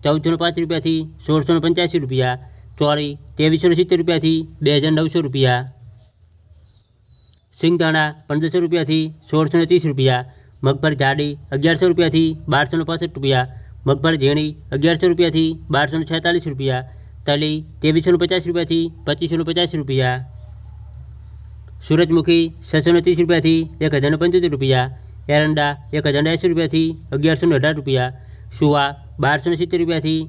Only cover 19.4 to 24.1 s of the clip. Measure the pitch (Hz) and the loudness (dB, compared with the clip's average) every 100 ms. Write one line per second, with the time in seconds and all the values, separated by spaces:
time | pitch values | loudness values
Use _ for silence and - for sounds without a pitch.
19.4 | 165 170 175 160 135 131 127 127 127 - | -2 -2 -2 -2 -4 -2 0 -2 -8 -16
20.4 | - - - - - - - - - - | -18 -18 -18 -18 -18 -18 -18 -18 -20 -20
21.4 | - - - - - 156 170 165 156 170 | -20 -20 -20 -20 0 2 4 2 4 2
22.4 | 165 160 - 156 156 170 170 170 170 170 | 2 -4 -4 0 4 4 4 2 4 4
23.4 | 160 160 160 - 156 143 139 | 4 2 0 -4 -2 2 2